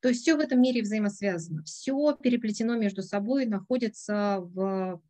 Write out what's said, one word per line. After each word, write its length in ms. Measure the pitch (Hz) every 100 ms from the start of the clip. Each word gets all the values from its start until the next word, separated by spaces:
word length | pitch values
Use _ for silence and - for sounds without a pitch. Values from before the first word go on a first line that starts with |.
То 80 | 254
есть 120 | 247
всё 140 | - 311
в 40 |
этом 200 | 302 254
мире 200 | 254 240
взаимосвязано, 800 | 208 214 208 202 196 175 165 156
всё 500 | - - - 269 302 294
переплетено 600 | 254 240 220 208 226 233
между 260 | 208 190
собой, 440 | 190 202 202 269 247
находится 920 | 202 190 254 233 - - 208 202 196
в 640 | 175 180 190 190 185 175 _